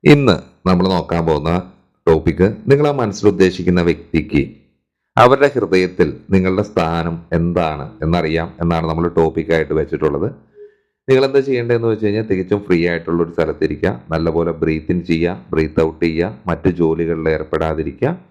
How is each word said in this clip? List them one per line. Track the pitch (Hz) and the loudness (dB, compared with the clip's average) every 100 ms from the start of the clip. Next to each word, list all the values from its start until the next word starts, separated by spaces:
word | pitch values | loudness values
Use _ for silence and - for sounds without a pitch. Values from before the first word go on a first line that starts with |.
| - | 6
ഇന്ന് | 147 135 82 - _ 90 | 6 6 2 -2 _ 0
നമ്മൾ | 90 95 | 2 2
നോക്കാൻ | 92 78 85 80 | 0 -2 -2 0
പോകുന്ന | 76 78 87 90 _ _ _ - | 0 0 -2 -4 _ _ _ 2
ടോപ്പിക്, | 80 80 78 92 110 - | 2 2 2 0 0 0
നിങ്ങൾ | 139 147 | 2 2
ആ | |
മനസ്സിൽ | 143 110 95 104 | 0 -4 2 0
ഉദ്ദേശിക്കുന്ന | 90 92 92 90 90 85 | 4 2 2 0 2 2
വ്യക്തിക്ക് | 76 - 82 76 73 - - _ _ _ _ _ - | -2 -2 -4 0 -2 -2 -8 _ _ _ _ _ 4
അവരുടെ | 123 135 143 131 | 4 6 4 2
ഹൃദയത്തിൽ | 98 92 92 92 80 - - | 2 2 2 0 -2 -2 -2
നിങ്ങളുടെ | 95 92 95 104 | 0 2 0 -2
സ്ഥാനം | - 82 85 82 82 82 | -2 -2 -2 -4 -6 -4
എന്താണ് | 85 85 87 80 76 69 - | -2 0 0 -2 -4 -12 -6
എന്നറിയാം | 80 87 78 80 82 - | -2 0 0 -2 -4 -4
എന്നാണ് | 85 85 82 | -2 -2 -2
നമ്മൾ | 80 85 82 | -2 -2 2
ടോപ്പിക്കായിട്ട് | 80 82 80 82 76 76 | 0 0 -2 -2 0 -4
വെച്ചിട്ടുള്ളത്. | 76 76 76 71 101 143 _ - - _ _ _ - | -4 -2 -2 -2 -6 -8 _ -20 -20 _ _ _ 0
നിങ്ങൾ | 131 135 | 2 4
എന്താ | 139 | 0
ചെയ്യേണ്ടതെന്ന് | 135 127 117 117 113 | 0 -2 0 0 0
വെച്ച് | 107 107 | 0 -2
കഴിഞ്ഞാൽ, | 104 110 | -2 -2
തികച്ചും | 95 92 101 98 | -4 -2 -4 0
ഫ്രീ | 90 87 | 0 0
ആയിട്ടുള്ള | 85 85 85 82 | -2 -2 -2 -2
ഒരു | |
സ്ഥലത്തിരിക്കുക, | 85 78 76 78 76 90 - - | -2 -4 -2 -4 -2 -4 -4 -6
നല്ലപോലെ | 80 82 80 85 80 | -2 0 0 -2 -2
ബ്രീത്ത് | 80 80 78 | -2 -2 -2
ഇൻ | 87 85 | -4 -2
ചെയ്യുക, | 82 85 92 - | -2 0 -4 -6
ബ്രീത്ത് | 78 78 76 80 | -2 -2 0 -2
ഔട്ട് | 80 85 | 0 -2
ചെയ്യുക, | 80 90 117 90 | 0 -4 -4 -6
മറ്റു | 80 95 | -2 -2
ജോലികളിൽ | 85 82 80 82 82 80 | 0 0 0 -2 -2 -2
ഏർപ്പെടാതിരിക്കുക. | 78 78 80 80 78 76 - 131 180 - | -2 -2 -4 -2 -4 -6 -4 -4 -4 -14